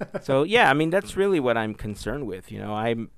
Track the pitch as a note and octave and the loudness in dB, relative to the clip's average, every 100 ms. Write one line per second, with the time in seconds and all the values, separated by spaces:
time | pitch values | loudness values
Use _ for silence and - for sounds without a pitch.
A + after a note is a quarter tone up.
0 | - - - C3+ D#3 A3+ F#3+ C#3 D#3+ F#3 | -10 -8 0 2 4 4 6 4 2 0
1 | G3+ - G3+ F#3 B2 A2+ G#2+ G#2 G#2+ G2+ | -2 0 2 2 2 0 -2 -6 -8 -8
2 | - C3 B2+ F#2 - G2+ G2+ G#2+ A2+ A#2 | -6 -6 -6 -10 -12 -10 -8 -4 -2 -2
3 | A2 | -6